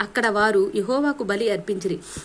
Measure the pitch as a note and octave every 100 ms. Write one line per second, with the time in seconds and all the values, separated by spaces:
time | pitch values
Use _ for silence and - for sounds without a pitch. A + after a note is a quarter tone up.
0 | G#3 - A3+ G#3 G#3+ G3+ G3+ G#3 F#3+ C4
1 | D4 C#4+ G3+ G3+ A3+ G3 - F#3+ F#3 E3+
2 | - -